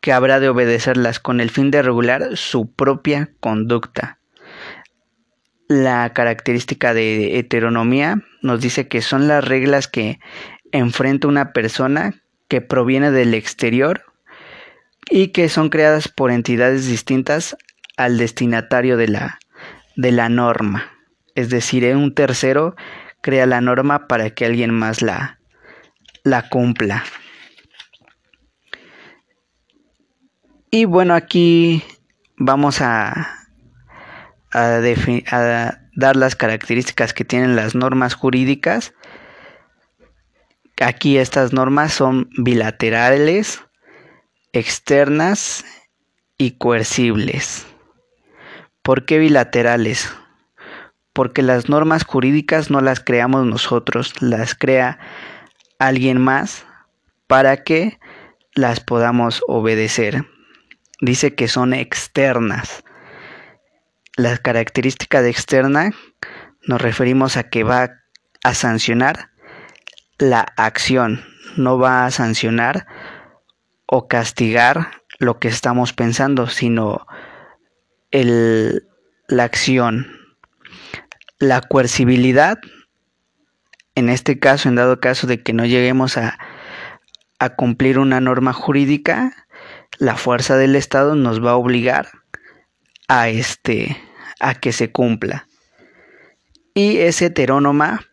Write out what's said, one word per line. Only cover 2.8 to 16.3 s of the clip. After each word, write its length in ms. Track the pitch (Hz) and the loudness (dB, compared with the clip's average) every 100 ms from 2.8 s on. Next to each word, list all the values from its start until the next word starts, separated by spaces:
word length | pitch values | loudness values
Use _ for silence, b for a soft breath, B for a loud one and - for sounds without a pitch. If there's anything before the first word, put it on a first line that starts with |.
| 135 139 - 143 151 _ | -2 0 -2 -2 -4 _
conducta. 800 | 117 110 113 120 - - 120 - _ B B B B B B _ _ _ _ _ _ _ _ | -4 -4 -2 -2 -4 -10 -10 -12 _ B B B B B B _ _ _ _ _ _ _ _
La 460 | 143 131 123 120 | 2 2 2 0
característica 800 | 117 120 110 - 120 - - 123 | 0 0 0 -2 -4 -4 -2 0
de 460 | 113 110 110 104 123 | 0 0 0 0 -2
heteronomía 840 | 120 120 113 117 117 131 147 208 - _ | -2 -2 0 0 0 0 0 -2 -6 _
nos 180 | 131 120 | -4 -2
dice 260 | 123 131 127 | -2 -4 -4
que 140 | 120 | -4
son 260 | 113 135 147 | -2 0 2
las 140 | 147 | 2
reglas 460 | 131 131 131 139 - | 2 0 2 0 -2
que 320 | - 107 - B B B B _ | -6 -6 -8 B B B B _
enfrenta 540 | 147 120 117 131 139 147 | -2 -2 0 -2 0 0
una 280 | 143 139 | 0 0
persona 680 | - 110 - 131 147 190 - _ _ _ | -2 -4 -2 -2 0 -2 -8 _ _ _
que 120 | 127 | -6
proviene 500 | - 135 120 135 147 | -2 -2 0 2 2
del 220 | 135 120 | 2 2
exterior 720 | 113 - - 120 120 143 190 _ _ B B B B B B B _ - | 0 -4 -4 -2 2 0 -2 _ _ B B B B B B B _ 0
y 200 | 185 190 | 2 2
que 200 | 185 165 | 2 0
son 220 | 160 156 | 2 0
creadas 380 | 151 151 156 151 | 2 2 2 -2
por 220 | - 131 | -2 0